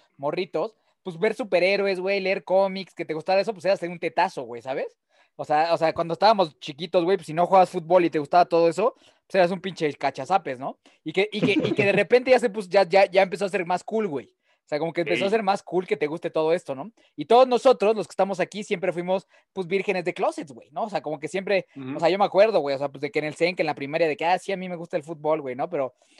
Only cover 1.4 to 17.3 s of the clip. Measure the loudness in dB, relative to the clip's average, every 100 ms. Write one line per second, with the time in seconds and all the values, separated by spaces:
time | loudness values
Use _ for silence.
1.4 | 0 2 2 2 0 -2 -2 -2 -2 -4
2.4 | 0 2 2 -2 -12 -12 -8 -6 0 0
3.4 | 0 -4 -2 -2 -4 -6 -4 0 0 -2
4.4 | -10 -12 -8 -6 -6 -10 _ _ _ -14
5.4 | -2 0 2 2 0 0 -4 2 4 4
6.4 | 2 -2 -16 -12 -2 0 2 0 -2 -2
7.4 | 4 6 4 0 2 4 4 0 0 2
8.4 | 4 4 2 2 -2 -2 _ _ _ 2
9.4 | 2 0 -8 -4 -4 -2 -4 -4 -2 -2
10.4 | -2 -8 -10 -12 _ _ -6 -2 -2 0
11.4 | 0 0 0 0 2 2 4 2 6 4
12.4 | 4 -2 0 2 4 4 6 4 2 0
13.4 | -4 -4 -2 -4 -2 -4 -2 -4 -10 _
14.4 | _ _ _ -4 -4 -2 -2 0 0 0
15.4 | 0 -2 -2 -4 -2 -2 -4 -4 -4 -2
16.4 | 0 0 -4 -10 -12 -18 _ -14 4